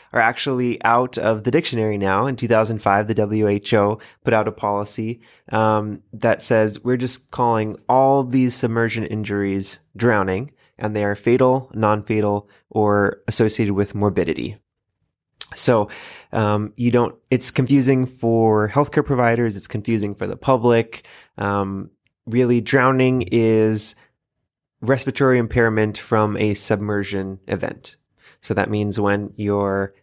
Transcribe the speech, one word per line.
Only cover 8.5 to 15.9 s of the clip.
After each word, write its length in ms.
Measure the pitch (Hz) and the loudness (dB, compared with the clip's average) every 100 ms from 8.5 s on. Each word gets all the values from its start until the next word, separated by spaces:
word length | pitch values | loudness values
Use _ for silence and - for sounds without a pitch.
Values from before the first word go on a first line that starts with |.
submersion 500 | - 120 117 117 110 | 0 -2 0 -2 -2
injuries 760 | 110 107 104 101 98 98 95 - _ - | -6 -6 -4 -2 -2 -2 -6 -12 _ -2
drowning, 560 | 117 107 95 92 143 - _ - | 2 2 2 -2 -6 -14 _ -10
and 180 | 107 107 | -6 -2
they 80 | |
are 120 | 101 101 | -2 -2
fatal, 560 | - 127 127 131 127 | 0 4 4 2 -2
non-fatal, 720 | 107 107 107 101 107 104 101 - _ _ | -2 0 0 -2 -2 0 -2 -6 _ _
or 540 | 107 104 104 101 - - | -2 2 2 0 -2 -4
associated 460 | - 110 - 107 | 2 2 2 0
with 220 | 98 101 104 | 0 -2 0
morbidity. 640 | 104 95 87 - 62 101 _ _ _ _ _ _ _ _ - - | 0 0 0 -2 -4 -10 _ _ _ _ _ _ _ _ -12 -4
So, 340 | - 117 104 | 2 2 2